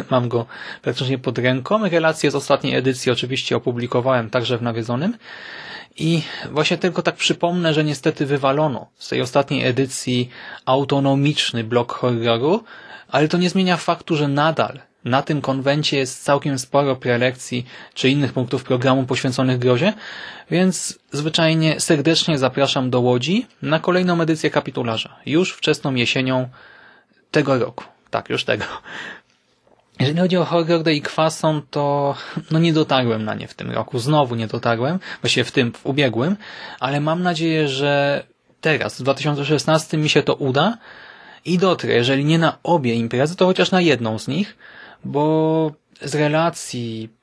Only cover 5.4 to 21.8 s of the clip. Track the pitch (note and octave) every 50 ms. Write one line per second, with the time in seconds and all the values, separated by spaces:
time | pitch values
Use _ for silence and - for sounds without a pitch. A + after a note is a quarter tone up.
5.4 | - - - - - - - - - - - - D3 D#3+ E3+ D#3+ D3+ - - -
6.4 | - A#2+ B2+ D3 D3+ - F3+ D#3+ - F#3 D#3+ F3+ E3 F3 E3 - - - F3 -
7.4 | - F3 F3 F3+ E3+ D#3+ D3 D#3 D#3 D3+ C#3+ - - D#3+ D#3 - D#3 C3+ C#3+ C#3
8.4 | C3+ C3+ C3+ D3 D#3 D3+ B2 - - - _ - - - B2 B2+ C3 B2 - C#3+
9.4 | C#3 - C#3+ B2+ A#2+ B2+ A#2+ C3+ C3+ C3 - - - C3 B2+ B2 B2 B2+ - -
10.4 | - - - - - - C3 C#3 C3+ C3 C#3+ C#3 C#3 C#3 C3+ C#3 C#3 D3 D3 -
11.4 | - - - A#2 A2+ A2 B2 B2 A#2+ B2 - - - B2 A#2+ A2+ A#2 A#2+ A2+ A2+
12.4 | B2+ D3+ F#3+ A#3 A#3 - - - - - - - - - - C3+ D3+ D#3 - F3
13.4 | F3+ F3+ - F#3+ F#3+ F3+ F3+ D#3+ - - E3+ E3 - - E3+ D3 D3 C#3+ C#3 C#3+
14.4 | D3 D#3+ D#3 C#3+ A2+ G2+ - - - _ _ _ - B2 B2 C3+ C#3 - D#3+ C#3+
15.4 | B2+ - C3+ C3+ B2+ C#3 C#3+ D3+ C#3+ - D#3 C#3 C3 B2+ - - - - C#3+ C#3
16.4 | - D3+ C3+ C3 B2+ - - C#3 C#3+ C#3 C3 B2+ - B2+ A#2+ A#2 B2 C3 B2+ -
17.4 | - - B2+ B2 B2 - - - - - - - - C3 C3+ D3 C#3 A2+ - C3+
18.4 | B2 B2 - B2+ - - C3 B2 B2 C3+ C3 C3+ C3 B2+ C3 - - C3+ B2+ -
19.4 | C3 C3 B2+ B2 B2 B2+ B2 B2 E3 G#3 G#3+ - - - - - - - - -
20.4 | - - D#3+ F3 F#3 F#3 F3 - - - - _ _ - - C#3 D3 D#3+ D#3 -
21.4 | E3 D#3+ D#3+ D#3+ D#3+ D#3+ D3 -